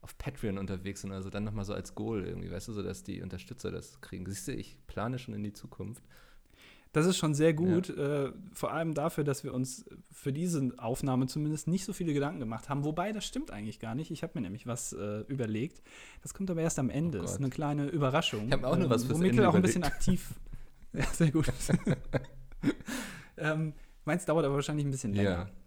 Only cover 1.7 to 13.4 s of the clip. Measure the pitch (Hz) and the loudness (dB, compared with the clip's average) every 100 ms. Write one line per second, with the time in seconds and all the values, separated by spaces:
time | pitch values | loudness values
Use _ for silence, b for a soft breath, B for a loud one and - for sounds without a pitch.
1.7 | 95 92 - 107 113 90 87 87 87 98 | -4 -6 -6 -2 -2 -2 -6 -6 -8 -6
2.7 | 104 92 92 - 92 92 92 - - 92 | -6 -6 -6 -6 -8 -6 -10 -12 -8 -6
3.7 | 87 - - - 92 92 101 - 120 104 | -6 -10 -18 -12 -10 -8 -6 -6 -6 -8
4.7 | - - - 107 127 127 107 104 101 - | -14 -12 -6 -4 -4 -6 -6 -6 -8 -16
5.7 | - 101 117 - B B B B B B | -10 -10 -10 -18 B B B B B B
6.7 | B B 156 165 185 160 143 160 156 180 | B B 2 4 4 2 6 6 6 4
7.7 | 170 180 - 143 147 139 - - - - | 4 2 -2 0 0 -2 -4 -14 -6 -2
8.7 | 147 165 147 156 165 147 135 139 123 131 | 0 0 0 0 0 0 0 -2 -2 -2
9.7 | - - - - - - 135 180 165 131 | -4 -14 -20 -20 -6 -4 0 0 2 0
10.7 | - 113 131 143 127 131 - 151 151 - | 0 -4 0 2 2 2 0 0 0 0
11.7 | 185 190 190 170 143 139 165 117 113 - | 0 -2 -4 0 2 0 -2 -6 -6 -4
12.7 | 143 143 160 185 214 - 254 | -2 0 0 -2 -2 -6 -6